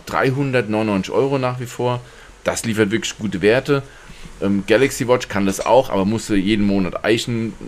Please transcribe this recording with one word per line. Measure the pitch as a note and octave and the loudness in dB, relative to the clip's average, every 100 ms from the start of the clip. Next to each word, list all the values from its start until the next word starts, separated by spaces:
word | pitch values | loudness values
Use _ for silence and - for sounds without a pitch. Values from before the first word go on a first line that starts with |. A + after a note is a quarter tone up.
| - | -4
dreihundertneunundneunzig | D#2+ B2+ C3+ C#3 B2+ G#2+ G#2+ A2 G2 F#2 | 0 0 0 0 0 0 -2 0 -2 0
Euro | G#2 C3+ C#3 | 0 0 0
nach | B2+ B2+ | -2 -4
wie | B2 | -8
vor. | - B2 B2 B2 - - - | -4 -2 -2 -8 -20 -20 -8
Das | - F2+ A#2 | -6 -4 -2
liefert | G#2+ G#2 | 2 2
wirklich | A2 - - | 0 -4 -6
gute | G#2+ F#2 | -6 0
Werte. | G2+ B2 B2+ C#3 - - - - - - | 2 2 2 -2 -2 -18 -20 -20 -16 -4
Ähm, | G2 G2+ F#2+ | 0 0 4
Galaxy | A2+ C3+ - A#2+ | 4 4 0 0
Watch | B2 - | 0 0
kann | G2+ G2 | -2 -2
das | F#2+ - | 0 2
auch, | A#2+ C3 | 4 4
aber | G2 F#2+ | 0 0
musst | A2 - | -2 0
du | G#2 | 0
jeden | F#2 A2 G#2 | 2 2 2
Monat | G2 F2 - | 2 0 -2
eichen. | F#2+ A#2 B2 A#2 A2+ - | 0 0 0 -4 -6 -8